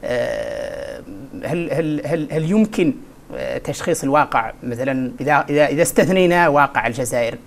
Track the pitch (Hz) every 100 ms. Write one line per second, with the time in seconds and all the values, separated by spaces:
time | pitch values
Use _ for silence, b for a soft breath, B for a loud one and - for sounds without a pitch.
0 | 139 123 123 117 57 - - - - -
1 | - 101 - - - 170 165 143 160 151
2 | - 165 151 151 160 208 214 - 170 127
3 | - - - - 131 127 - - - 165
4 | 139 143 143 127 113 - 127 117 135 131
5 | 127 120 139 147 - 147 147 143 165 -
6 | 175 185 180 175 175 143 139 - 113 120
7 | 123 127 117 -